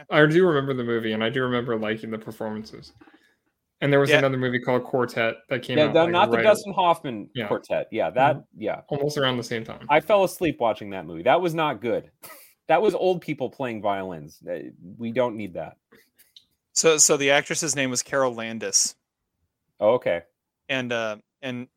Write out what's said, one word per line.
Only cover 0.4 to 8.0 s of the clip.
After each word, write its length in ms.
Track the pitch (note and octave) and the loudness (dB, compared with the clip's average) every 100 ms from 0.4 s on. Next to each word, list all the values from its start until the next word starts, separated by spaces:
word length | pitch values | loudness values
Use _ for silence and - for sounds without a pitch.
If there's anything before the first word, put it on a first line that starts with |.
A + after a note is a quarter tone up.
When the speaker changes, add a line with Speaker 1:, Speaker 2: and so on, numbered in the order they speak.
| F#3 | 4
Speaker 1:
remember 260 | F3 C3+ | 2 0
the 100 | B2+ | -4
movie, 280 | A#2 A#2 A#2 | -2 -2 -2
and 100 | A2 | -2
I 60 | A2+ | -2
do 120 | C3+ | 0
remember 340 | B2+ B2 A#2+ A2+ | 0 -2 -2 -2
liking 340 | G#2+ A2 A2+ | -4 -6 -6
the 60 | A2 | -10
performances. 760 | A2 A2 A2 G#2+ G#2+ - - - - _ _ _ _ _ _ - | -10 -10 -8 -8 -12 -18 -20 -20 -20 _ _ _ _ _ _ -4
And 100 | C#3+ | 2
there 80 | C#3+ | 4
was 100 | C#3+ | 6
Speaker 2:
Yeah. 100 | D3 | 6
Speaker 1:
another 180 | C#3 C3 | 4 0
movie 220 | B2+ B2 | -2 -2
called 240 | B2 B2 | 0 0
Quartet 520 | B2 C3+ A#2+ - A2+ - - | 0 -2 -2 0 -2 -2 -6
that 120 | B2+ | -6
came 160 | - B2+ | -2 0
Speaker 3:
Yeah, 80 | D3+ | 4
Speaker 1:
out, 80 | |
Speaker 3:
the, 100 | E3 | 4
Speaker 1:
like, 80 | E3+ | 4
Speaker 3:
not 200 | F3 D3 | 4 4
the 60 | A3+ | 4
Speaker 1:
right 60 | |
Speaker 3:
Dustin 300 | G#3+ G#3+ - | 6 4 2
Hoffman 560 | F#3 F3+ E3+ D3 A2 - C3 | 0 2 2 -2 -10 -10 -8
Speaker 1:
Yeah. 120 | G#2+ | -4
Speaker 3:
Quartet. 400 | G#2 - E2+ - | -4 -2 -4 -2
Yeah, 180 | A2 | -2